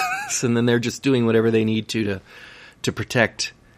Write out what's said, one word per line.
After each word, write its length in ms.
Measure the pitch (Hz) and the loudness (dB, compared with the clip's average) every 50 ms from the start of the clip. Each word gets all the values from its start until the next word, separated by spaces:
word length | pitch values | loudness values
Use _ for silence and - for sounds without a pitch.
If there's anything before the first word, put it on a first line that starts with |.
| 740 719 740 784 831 - - - - | 0 -2 -4 -6 -6 -6 -4 -2 -2
And 140 | 120 120 | 0 0
then 80 | 117 120 | 2 2
they're 140 | 120 120 120 | 2 2 2
just 240 | 117 120 - - - | 0 -2 -6 -4 0
doing 240 | 139 135 123 117 | 0 2 2 2
whatever 240 | 113 113 113 110 113 | 4 4 4 4 4
they 140 | 113 113 110 | 4 2 2
need 240 | 110 110 110 104 - | 2 0 -2 -2 -4
to, 160 | - 113 107 | -4 -4 -2
to, 160 | 101 98 95 - - - - - - - - - - - _ - | -2 -4 -6 -8 -14 -20 -20 -20 -20 -20 -20 -20 -20 -18 _ -6
to 100 | - - | -6 -4
protect 600 | - - - - 127 113 101 - - - - - _ _ _ _ | -4 -6 -2 2 2 2 2 0 -4 -8 -8 -10 _ _ _ _